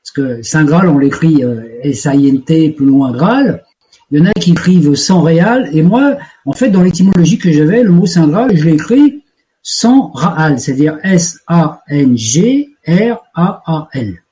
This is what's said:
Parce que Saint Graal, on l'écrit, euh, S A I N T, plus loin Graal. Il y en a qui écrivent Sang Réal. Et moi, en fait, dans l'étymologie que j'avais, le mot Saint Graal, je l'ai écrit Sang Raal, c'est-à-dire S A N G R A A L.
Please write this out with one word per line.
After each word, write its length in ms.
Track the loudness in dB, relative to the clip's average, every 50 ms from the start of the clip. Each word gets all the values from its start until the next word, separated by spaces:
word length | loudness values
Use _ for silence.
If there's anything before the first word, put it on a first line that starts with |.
Parce 100 | _ -10 _
que 260 | -6 -6 -6 -6 -10 -10
Saint 200 | -4 0 0 2
Graal, 240 | 2 2 2 2
on 100 | 2 2
l'écrit, 460 | 2 0 0 0 0 0 2 2 2 0
euh, 340 | -2 -4 -6 -10 -14 -16 -8 -6
S 220 | -6 -6 -4 -4
A 100 | -2 0
I 140 | 2 2 2
N 120 | 0 -2
T, 280 | -2 0 0 2 2 0
plus 160 | 0 0 0
loin 260 | 2 2 2 0 0
Graal. 540 | -2 -2 0 0 2 0 0 -2 -2 -6 _ _ _ _ _ _ _ _ _ _
Il 80 | 0 2
y 20 |
en 40 | 2
a 60 | 2 0
qui 180 | 0 0 0
écrivent 420 | 0 2 2 2 2 2 2 2 0
Sang 280 | 0 0 0 0 2
Réal. 460 | 2 2 2 2 2 2 0 -2 -2 -2 -2
Et 80 | 0
moi, 360 | 2 2 2 2 0 0 -2 -4 -10 -20 _ _ _
en 80 | -8 -4
fait, 160 | -2 0 0
dans 140 | 2 2 2
l'étymologie 560 | 2 2 2 0 2 2 2 2 2 0 0
que 120 | 0 0
j'avais, 300 | 2 2 2 2 2 2
le 80 | 2 4
mot 160 | 4 2 2
Saint 220 | 2 0 2 2
Graal, 280 | 2 2 0 0 0 0
je 80 | 0 2
l'ai 120 | 2 0
écrit 480 | 0 0 0 2 4 4 2 0 -4 _ _ _ _ _ _ _ _ _
Sang 480 | -12 -8 -2 0 2 2 2 0 -2 -6
Raal, 460 | -4 -4 -4 -2 0 0 0 0 -2
c'est-à-dire 400 | -4 -6 -2 0 0 -2 -2 -4 -2
S 360 | 0 0 0 0 -2 -10 -14 _
A 340 | -2 0 0 0 0 -6 -10 _
N 280 | -6 -2 0 2 2 0
G 540 | 0 -2 -2 -2 0 0 0 0 -2 -4 -6 _ _ _
R 300 | -2 0 0 0 0 -4 -6 _ _ _
A 300 | -4 -4 -4 -4 -10 _
A 240 | -6 -6 -6 -6 -10 -10
L. 280 | -8 -8 -8 -10 -14 _ _